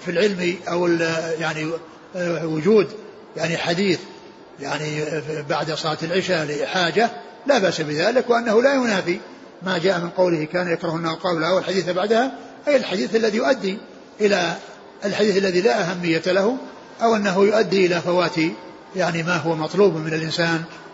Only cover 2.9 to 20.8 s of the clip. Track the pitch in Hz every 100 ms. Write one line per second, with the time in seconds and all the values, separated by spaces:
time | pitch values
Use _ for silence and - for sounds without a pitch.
2.9 | - - - - 156 165 165 165 175 202
3.9 | 156 - - - - - - 139 147 151
4.9 | 151 151 156 147 156 143 151 151 147 160
5.9 | 156 160 185 180 170 147 147 - 185 165
6.9 | 170 226 - - - 269 254 185 160 151
7.9 | 151 196 247 240 233 233 214 269 269 240
8.9 | 190 165 196 - - - - 185 180 185
9.9 | 175 170 185 180 165 151 175 175 160 170
10.9 | 160 165 165 185 165 160 185 165 190 170
11.9 | 180 208 226 262 - - - 294 269 190
12.9 | 190 240 226 220 214 277 262 190 208 -
13.9 | - - - 208 196 170 175 - - -
14.9 | - 202 175 214 190 196 180 220 233 170
15.9 | 180 175 160 151 180 208 262 - - -
16.9 | - 226 214 202 180 202 220 185 196 175
17.9 | 175 175 180 165 160 165 214 - - -
18.9 | 185 175 170 165 175 160 160 160 180 202
19.9 | 160 160 160 160 170 165 165 165 -